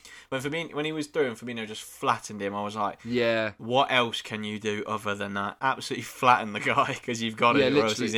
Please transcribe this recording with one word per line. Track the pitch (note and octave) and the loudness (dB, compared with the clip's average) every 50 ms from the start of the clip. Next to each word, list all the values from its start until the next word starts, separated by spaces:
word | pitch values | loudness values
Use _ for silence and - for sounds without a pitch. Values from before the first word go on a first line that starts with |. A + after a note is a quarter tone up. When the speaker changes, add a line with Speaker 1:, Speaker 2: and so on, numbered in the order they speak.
| - - - - - - | -20 -20 -20 -18 -10 -8
Speaker 1:
when | C3+ C3 | -6 -4
Fabinho, | B2+ D3 D3+ E3+ D#3+ - - | -4 -4 -4 -4 -6 -6 -4
when | D3 D3+ | -4 -4
he | D#3 | -2
was | D#3 D#3 D3 - | -2 -4 -6 -2
through | - D#3+ C#3+ | 0 0 0
and | B2 A2 | 0 0
Fabinho | - A#2+ B2 A#2+ A2+ A2 G#2 | -6 -10 -8 -6 -6 -6 -8
just | A2 - | -8 -12
flattened | - - - - C#3+ C3 A#2 A2+ - - G#2+ G2+ | -12 -14 -8 0 2 2 2 2 0 -10 -8 -4
him, | G2 G2 G2+ | -4 -4 -2
I | G#2 G#2 | -2 -4
was | G#2 G#2 | -4 -2
like, | A2 G2+ F#2+ - - - | -2 -2 -2 -2 -6 -6
Speaker 2:
Yeah. | A2+ A#2+ A#2+ A#2 A#2 A2+ A2+ A2 G#2+ G2+ - | -2 0 2 2 4 2 2 0 -2 -4 -8
Speaker 1:
"What | A2 A2+ B2 C3+ C3+ - | -4 0 2 2 4 4
else | C3 B2+ A#2+ A2+ G#2+ - | 4 2 2 2 -2 -6
can | - - A2+ G#2+ | -8 -8 -8 -8
you | G#2+ G#2 G#2+ G#2 | -6 -6 -8 -4
do | G#2+ G#2+ G#2 G#2 - | -4 -2 -2 -2 -2
other | - A2 G#2 A2 G#2 G2+ | -4 -4 -4 -2 -4 -4
than | G2+ G2+ G2 G2 | -4 -4 -4 -4
that? | G2+ G2+ G#2 - - | -4 -4 -4 -4 -2
Absolutely | C#3 C3+ C3 - - - A#2 A#2 A2 | -2 -2 -2 -2 -4 -6 -6 -6 -6
flatten | - - - C3+ B2+ B2+ G2 A2+ G#2+ G#2 | -10 -4 2 6 6 6 6 4 -2 -4
the | G#2+ | -2
guy, | A#2+ C3+ A2+ C#3 B2+ C#3 B2+ - - | 0 2 2 2 2 2 -2 -6 -4
'cause | C3 A#2+ A2+ | -6 -4 -2
you've | A#2 A2+ A2 | -2 -4 0
got | A2 A#2+ A#2+ A#2 | 4 4 6 6
Speaker 2:
Yeah, | C#3 C3 | 6 4
Speaker 1:
it, | B2+ C#3 | 6 4
or | D3 | 4
else | A2+ A2 G#2+ A#2 | 4 4 2 0
Speaker 2:
literally | B2 | 0
Speaker 1:
he's | G#2 G#2+ | 0 2